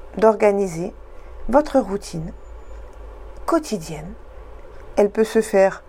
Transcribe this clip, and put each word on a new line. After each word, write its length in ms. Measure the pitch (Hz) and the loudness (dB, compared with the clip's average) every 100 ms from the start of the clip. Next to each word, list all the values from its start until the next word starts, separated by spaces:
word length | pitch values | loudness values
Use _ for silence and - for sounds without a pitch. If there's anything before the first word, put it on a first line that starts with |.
| - - | -12 4
d'organiser 800 | 220 208 214 202 190 160 180 - - - - - - | 4 6 4 4 0 -2 -6 -8 -18 -16 -16 -10 2
votre 300 | 262 302 269 | 2 4 2
routine 540 | 190 202 - 170 165 - - - - - - - - - - - - | 2 -4 -6 -8 -10 -12 -16 -16 -16 -14 -16 -16 -16 -16 -16 -10 0
quotidienne. 680 | 330 320 208 160 151 165 220 - - - - - - - - | 0 0 -6 -6 -10 -10 -14 -16 -18 -18 -18 -16 -16 -4 2
Elle 160 | 208 | 2
peut 120 | 220 | 4
se 180 | 220 226 | 2 2
faire 420 | 214 196 190 180 | 2 4 4 2